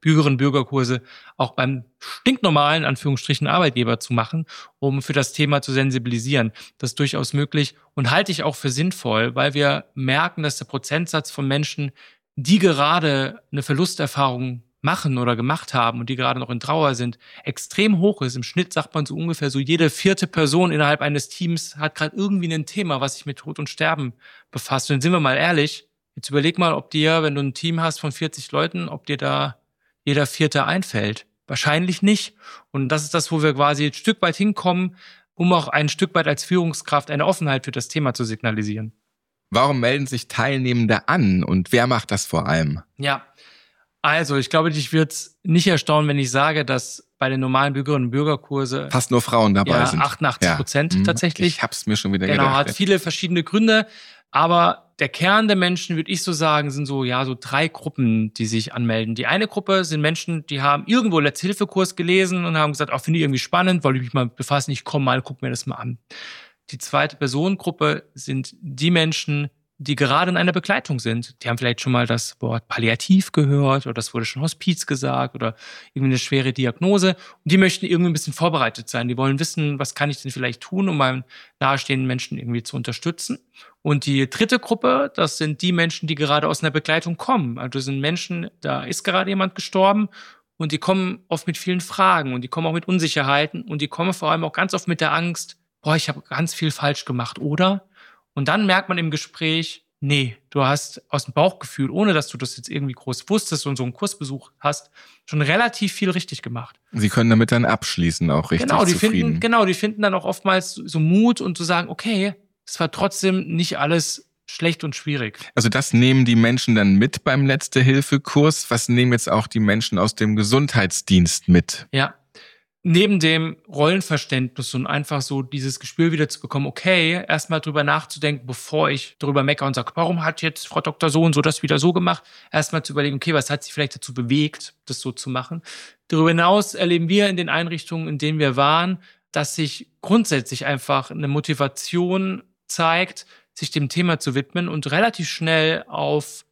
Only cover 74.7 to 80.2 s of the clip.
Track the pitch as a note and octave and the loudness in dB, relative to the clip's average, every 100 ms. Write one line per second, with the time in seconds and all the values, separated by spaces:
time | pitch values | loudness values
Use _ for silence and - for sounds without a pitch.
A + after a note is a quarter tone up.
74.7 | E3 - C#3 C3+ C3 B2+ - A#2 - - | -2 -2 -4 -2 -2 -2 -4 -6 -6 -16
75.7 | - - - C3+ B2+ - C#3 C3 B2+ B2+ | -20 -10 -2 0 0 0 0 0 0 -2
76.7 | - F#3 G3+ F#3 F3+ - - D3 F#3 F#3 | 0 2 4 2 0 -6 -8 2 6 6
77.7 | - F3 F3 F3 D3+ - - E3+ C#3+ A#2 | 2 0 2 2 0 -4 0 0 2 0
78.7 | - - B2 A#2+ B2 C3+ C#3 D#3+ - D3 | -2 -8 -4 -4 0 0 0 -2 -2 -2
79.7 | C#3 C#3 - D3 C#3 | -2 -6 -4 -4 -4